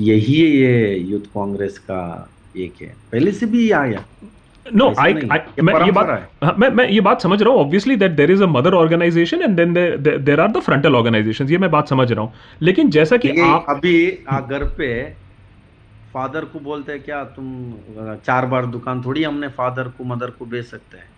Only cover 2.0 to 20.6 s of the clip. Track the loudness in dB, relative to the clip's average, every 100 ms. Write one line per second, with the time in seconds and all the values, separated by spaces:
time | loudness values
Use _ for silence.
2 | -8 -12 -18 _ -18 -12 -12 -14 -20 -20
3 | -6 -2 -2 -2 -2 2 2 2 0 -4
4 | -10 -20 -20 -20 _ _ -2 2 2 4
5 | 2 0 0 -2 -4 0 2 4 4 2
6 | 0 -2 -8 -4 -2 2 2 2 2 2
7 | 2 2 2 2 4 4 2 0 2 2
8 | 2 2 4 4 4 2 4 4 4 2
9 | 2 2 0 0 0 2 2 2 0 0
10 | 0 0 2 2 2 0 0 2 2 2
11 | 2 0 0 -2 -2 0 0 0 0 0
12 | 0 -2 -6 -12 -20 -4 0 2 2 4
13 | 2 2 0 2 2 2 -2 -2 2 2
14 | 2 -2 -6 -6 -4 -6 -6 -6 -6 -6
15 | -8 -14 -20 _ -20 _ _ _ _ -20
16 | -14 -10 -8 -8 -10 -12 -12 -10 -10 -14
17 | -10 -12 -12 -14 -14 -14 -14 -16 -18 -14
18 | -14 -8 -2 -2 0 -2 -4 -8 -8 -8
19 | -6 -4 -4 -6 -8 -6 -6 -6 -10 -10
20 | -10 -8 -10 -12 -12 -12